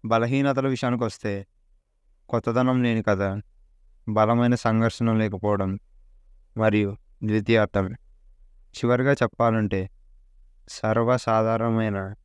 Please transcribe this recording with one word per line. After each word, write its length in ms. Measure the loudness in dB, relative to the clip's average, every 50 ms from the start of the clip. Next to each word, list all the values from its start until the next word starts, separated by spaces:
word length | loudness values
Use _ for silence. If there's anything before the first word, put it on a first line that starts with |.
| 0
బలహీనతల 600 | 2 2 2 2 2 0 0 0 0 0 0 0 -2
విషయానికొస్తే 760 | -2 -2 -2 -2 -2 0 -2 -4 -6 -6 -6 -6 -6 -6 -8 _ _ _ _ _ _ _ _ _ _ _ _ _ _ _ _ _
కొత్తదనం 540 | -4 -2 -2 0 0 2 2 2 2 2 0
లేని 200 | 0 0 0 0
కథ, 400 | 0 0 0 0 -2 -4 -6 -10 _ _ _ _ _ _ _ _ _ _ _ _ -4
బలమైన 460 | 0 2 2 4 4 2 2 2 0
సంఘర్షణ 580 | 0 0 0 2 2 2 0 0 0 -2 0 2
లేకపోవడం 640 | 0 0 -2 -4 -4 -2 -2 -2 0 -2 -4 -4 -6 _ _ _ -20 -20 -20 -20 -20 _ _ -20 -20 _ _ _
మరియు 400 | 0 0 2 2 2 0 0 -4 -10 _ _ -18 _ -4
ద్వితీయార్థం. 680 | -2 -2 -2 0 2 2 2 2 2 0 -2 -2 -2 -6 -12 _ -20 -20 _ _ -20 -20 _ -20 -20 _ -20 -20 _ _
చివరిగా 380 | -4 0 0 2 2 2 2 2
చెప్పాలంటే 800 | 2 0 -2 0 0 0 2 2 2 0 0 -2 -2 -4 -6 -10 -20 _ -20 -20 -20 _ _ _ -20 -20 -20 _ _ _ -20
సర్వసాధారణమైన 1500 | -18 -6 -2 0 0 2 2 2 0 0 0 0 0 2 2 2 0 0 0 0 0 0 0 -2 -2 -4 -6 -8 -12 -16 _